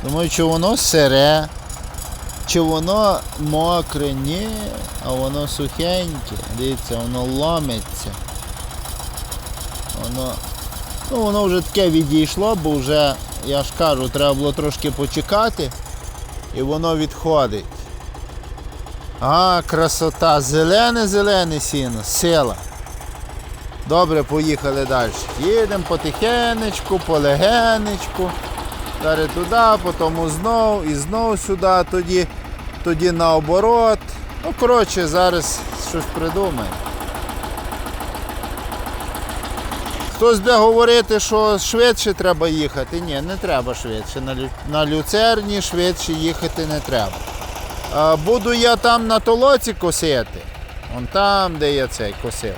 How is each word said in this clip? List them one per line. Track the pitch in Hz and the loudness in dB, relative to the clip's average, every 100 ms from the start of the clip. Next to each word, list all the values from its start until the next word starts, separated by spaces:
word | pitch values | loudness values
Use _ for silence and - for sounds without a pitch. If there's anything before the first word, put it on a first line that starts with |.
Думаю, | 131 156 170 | -2 -2 0
чи | - | 2
воно | 165 165 180 226 | 2 4 2 2
сире, | - 165 139 135 143 156 151 - - - - - - - - - - | 4 6 6 8 6 6 2 -8 -14 -14 -12 -12 -10 -10 -10 -10 -2
чи | 170 | 2
воно | 160 160 170 208 208 180 - - | 2 2 2 4 4 2 -2 -6
мокре, | 151 151 165 175 160 147 143 | -2 2 2 2 0 -2 -2
ні, | 135 139 170 214 220 208 - - - - | -2 -2 -2 -4 -6 -6 -8 -10 -8 -4
а | |
воно | 131 131 143 147 | -2 -2 -2 -4
сухеньке, | - 139 - 170 185 175 147 - 101 - 110 | -4 -4 -2 0 0 -2 -6 -8 -8 -8 -4
дивіться, | 131 131 - 117 | -2 -4 -4 -4
воно | 120 123 | -4 -2
ломиться. | 127 131 156 165 147 113 - - - - - - - - - - - - - - - - - - - - - 110 | -2 0 0 0 -2 -4 -6 -8 -8 -8 -10 -10 -10 -10 -10 -10 -10 -10 -10 -8 -8 -8 -10 -10 -10 -8 -8 -8
Воно, | 110 123 131 113 - - - - - - - | -6 -4 -4 -6 -8 -10 -10 -10 -10 -8 -4
ну, | 262 | 0
воно | 214 208 | 2 2
вже | 202 180 | 4 2
таке | 165 - 185 | 2 4 4
відійшло, | 160 151 156 151 - 208 214 | 6 4 4 4 2 0 2
бо | 156 | 0
вже, | 147 127 151 143 127 - - - | 0 2 4 4 2 -6 -8 -2
я | 139 | -2
ж | 139 - | -2 0
кажу, | 165 139 131 | 2 2 0
треба | 139 143 | 2 2
було | 139 143 | 4 2
трошки | 139 147 - 151 | 0 -2 -2 -4
почекати, | 131 139 - - 202 226 - 139 - - - - - - - - - | -2 -2 -2 0 2 2 0 -6 -6 -12 -12 -12 -12 -12 -12 -10 -4
і | |
воно | 135 151 165 160 | -2 0 0 0
відходить. | 151 - 160 156 127 104 - - - - - - - - - - - - - - - - | 0 -2 2 4 4 0 -8 -12 -14 -12 -12 -12 -12 -12 -12 -12 -12 -12 -12 -12 -12 -4
А, | 127 160 185 175 160 | 2 4 6 4 2
красота, | 156 160 - 160 151 165 151 | 2 2 2 -2 2 4 4
зелене-зелене | 131 147 160 196 233 233 214 202 202 196 175 151 | 4 2 6 6 4 2 2 2 4 4 2 0
сіно, | - 143 127 117 | -2 -2 -2 -4
сила. | 104 - 170 165 127 95 - - - - - - - - - - - - - | -4 0 4 4 2 -2 -8 -12 -12 -12 -12 -12 -12 -12 -12 -12 -12 -12 0
Добре, | 160 175 156 | 4 4 2
поїхали | 135 151 156 147 143 139 135 | 2 0 0 0 0 -2 0
далі. | 131 117 - - - | 0 0 -2 -8 -4
Їдемо | 156 226 214 202 170 | 2 2 2 -2 -2
потихенечку, | 165 156 143 220 240 233 226 220 196 - 185 160 | -2 -2 -2 0 2 2 0 -2 -4 -2 -2 0
полегенечку. | 160 143 143 190 233 226 220 208 196 - - 185 - - - - - - - | 2 4 4 4 4 4 2 0 -4 -6 -4 -4 -4 -8 -8 -8 -8 -8 -4
Зараз | 156 156 156 | 0 0 0
туди, | 175 175 233 226 214 | -2 0 4 6 6
потім | 175 160 165 165 165 | 2 0 0 0 -2
знов, | 156 208 233 220 208 156 | -2 0 2 4 2 0
і | 147 | -2
знов | 147 214 226 202 | -2 0 0 0
сюди, | - 185 185 185 175 | -2 0 4 4 4
тоді, | 185 175 180 170 - - - - - | 0 2 0 0 -4 -10 -10 -10 -6
тоді | 175 160 175 | -2 2 2
наоборот. | 170 165 160 151 180 220 240 226 214 - - - - 320 | 4 4 4 4 4 6 6 4 2 -2 -10 -10 -8 -8
Ну, | - | 0
коротше, | 247 247 214 196 165 | 4 4 4 0 0
зараз | 170 180 175 - - - - - | 4 4 4 -2 -6 -8 -8 -6
щось | 170 147 | -4 -4
придумаємо. | 165 165 170 196 135 101 - - - - - - - - - - - 269 - - - - - - - - - - - - - - - - - - - - - - - | -4 -2 0 0 -2 -4 -6 -8 -6 -8 -8 -8 -8 -8 -8 -8 -8 -8 -8 -8 -8 -8 -8 -8 -8 -8 -8 -8 -6 -8 -6 -6 -6 -6 -6 -6 -6 -6 -6 -6 0
Хтось | 233 220 | 2 4
буде | 208 240 | 4 4
говорити, | 220 226 233 240 226 214 | 6 6 6 4 4 0
що | - 214 214 202 | 2 2 2 2
швидше | - 226 240 220 - | 0 4 4 4 0
треба | 185 185 165 165 | 0 2 2 2
їхати. | 156 147 139 123 170 | 0 -2 -4 -4 -4
Ні, | 170 139 | -4 -4
не | 156 190 | -4 -6
треба | 196 143 123 | -2 -2 -2
швидше. | 120 117 110 101 139 | -4 -4 -6 -6 -8
На | 131 131 | -6 -6
лю-, | 131 - 131 | -6 -8 -4
на | 151 151 | 0 0
люцерні | 156 147 202 226 220 208 202 | 0 0 2 4 2 0 -4
швидше | - 175 180 175 - | -2 0 0 0 -4
їхати | 160 160 165 165 170 160 | -2 -2 -2 -4 -4 -4
не | 151 | -4
треба. | 131 127 101 - - - - - - - - 147 | -2 -2 -2 -4 -10 -10 -10 -10 -10 -10 -4 2
А, | 156 160 | 4 4
буду | 156 240 208 | 4 2 2
я | 240 240 233 | 4 4 4
там | 233 233 226 | 4 4 4
на | 226 | 2
толоці | 226 226 262 269 - | 4 6 6 6 2
косити. | 202 175 160 165 135 110 - - - - - - 123 | -2 0 0 2 2 0 -8 -12 -12 -12 -12 -10 -8
Вон | 123 | -2
там, | 196 202 202 185 160 | 2 4 4 2 0
де | 147 | 0
я | 143 127 | 2 0
цей | - 107 101 | -2 -6 -4
косив. | 120 - 110 | -6 -6 -6